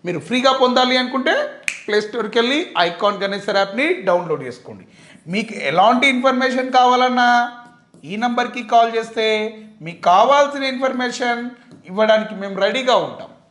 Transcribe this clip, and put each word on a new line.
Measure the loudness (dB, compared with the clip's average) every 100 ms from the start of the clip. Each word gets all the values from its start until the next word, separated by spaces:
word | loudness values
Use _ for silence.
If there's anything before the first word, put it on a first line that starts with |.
మీరు | -6 -8 -4
ఫ్రీగా | 2 2 4
పొందాలి | 4 4 2 0
అనుకుంటే, | -2 -2 0 0 -2 -8 -12 -10 -2
ప్లే | -2 0
స్టోర్కి | -6 -2 0
వెళ్ళి | 0 -2 -2 0 0
ఐకాన్ | 2 -2 0
గణేష్ | -6 -6 -2
సార్ | 0
యాప్ని | 0 -2 -2 -2 0
డౌన్లోడ్ | 0 0 -6 -6
చేసుకోండి. | -14 -18 -20 -20 _ -20 -20 -6
మీకు | -6 -6 -6 -2
ఎలాంటి | 4 4 4 2
ఇన్ఫర్మేషన్ | 2 0 0 -2 -2 0 4
కావాలన్నా | 4 4 2 2 2 2 0 -8 -20 _ _ -20 -12
ఈ | -6
నంబర్కి | -2 -2 -4 -8 2
కాల్ | 2 4 0
చేస్తే | -4 -2 0 0 -4 -10 -20 -16
మీకు | -14 -2 4
కావాల్సిన | 4 6 4 2 0 -6
ఇన్ఫర్మేషన్ | -2 -4 -2 -4 -4 -4 -4 -6 -14 _ -20 -10
ఇవ్వడానికి | 0 4 4 2 -10
మేము | -8 -2
రెడీగా | 0 0 2 2 0
ఉంటాం. | -10 -18 -20 _